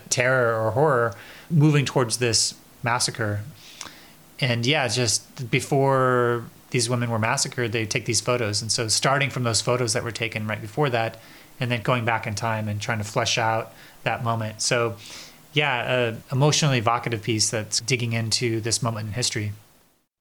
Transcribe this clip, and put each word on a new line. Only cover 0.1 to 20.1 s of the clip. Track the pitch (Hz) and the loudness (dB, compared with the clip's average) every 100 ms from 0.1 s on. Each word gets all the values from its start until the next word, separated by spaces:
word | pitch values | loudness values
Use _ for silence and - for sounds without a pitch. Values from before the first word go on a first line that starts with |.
terror | - 123 131 117 113 | 0 2 4 2 2
or | 110 | 0
horror | 107 156 123 117 104 - - - | 2 2 4 0 -2 -14 -20 0
moving | 165 151 147 | 4 6 4
towards | 123 147 117 110 | 2 0 0 0
this | 123 110 - - - - | 0 2 0 -4 -18 -6
massacre. | 120 120 - - 110 104 107 - - - - - - - - - | -2 0 -2 -2 -2 -2 -6 -14 -20 -16 -16 -16 -20 -20 -20 -4
And | 131 117 120 | -2 0 2
yeah, | 151 123 | 2 2
just | 117 120 - - - 120 | 0 0 0 -4 -12 -2
before | 135 - 143 135 135 127 123 120 120 113 - - | -2 2 2 4 4 4 4 4 0 -4 -16 -4
these | 131 113 | -2 0
women | 123 120 | 0 0
were | 113 | 0
massacred, | 113 135 143 - 117 | 0 0 -2 -2 -2
they | 113 107 | -2 -2
take | 135 | -2
these | 110 110 | 0 -2
photos. | - 123 107 104 | 0 0 0 -2
And | 113 | -2
so | - 113 | -2 0
starting | - 147 139 135 | 0 2 2 0
from | 127 | -2
those | 120 107 | 0 0
photos | - 120 120 | 0 0 0
that | 110 | -2
were | 117 | -4
taken | 107 113 110 107 | -4 -6 -4 -4
right | 107 | -6
before | 110 147 147 | -6 -2 0
that, | 120 113 - - - - - | 2 -2 -4 -18 -20 -20 -6
and | 123 | -2
then | 120 | -2
going | 107 123 | 0 0
back | 113 110 117 | 2 -2 -2
in | |
time | 104 117 110 107 | -4 -2 -2 -2
and | 104 | -4
trying | - 113 | -2 -4
to | |
flesh | 104 131 113 - | -2 -2 0 0
out | 113 113 113 - - - | 2 0 -4 -12 -20 -6
that | 127 107 | -4 -2
moment. | 117 113 110 107 | -2 -2 -4 -4
So | - 123 117 101 - - - - - | 0 2 0 -2 -12 -18 -18 -20 -4
yeah, | 147 147 123 120 127 120 | 0 2 0 0 2 0
a | 113 - | -2 -4
emotionally | 131 147 143 151 127 | 2 4 4 4 4
evocative | 113 117 123 113 | 2 0 0 -4
piece | 113 110 - | 0 0 0
that's | 113 104 - | -2 -2 -4
digging | 113 127 120 | -2 0 0
into | 117 113 - 123 113 | -2 -2 0 0 0
this | 113 110 | -2 -2
moment | 117 110 107 | -2 -2 -6
in | |
history. | 95 123 117 104 104 - _ _ _ _ | -4 -2 -2 -4 -6 -14 _ _ _ _